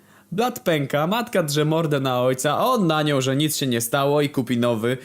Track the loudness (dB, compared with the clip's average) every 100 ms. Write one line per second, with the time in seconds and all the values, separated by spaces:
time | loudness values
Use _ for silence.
0 | _ -20 -10 -4 -4 -2 -2 0 0 -2
1 | 0 -2 -2 -2 0 0 2 2 0 0
2 | 0 0 0 0 0 0 2 2 2 2
3 | 2 0 0 0 0 -2 -2 -2 0 0
4 | 2 2 0 -2 -2 0 0 0 0 -2